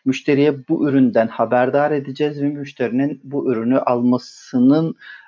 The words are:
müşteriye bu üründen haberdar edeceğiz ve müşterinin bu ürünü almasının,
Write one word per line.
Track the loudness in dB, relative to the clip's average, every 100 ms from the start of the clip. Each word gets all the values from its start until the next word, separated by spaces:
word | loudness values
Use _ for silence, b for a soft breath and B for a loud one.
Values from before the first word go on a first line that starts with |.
| -4
müşteriye | -2 0 2 2 0 -4
bu | -2 2
üründen | 2 4 2 0
haberdar | -2 0 2 2 2 0
edeceğiz | -2 -6 -4 -4 -2
ve | -4
müşterinin | -4 -10 -6 -4 -2 -2 -6
bu | -8 -4 -2
ürünü | -2 0 0
almasının, | 0 0 2 0 -4 -20 -6 2 4 4 0 B B B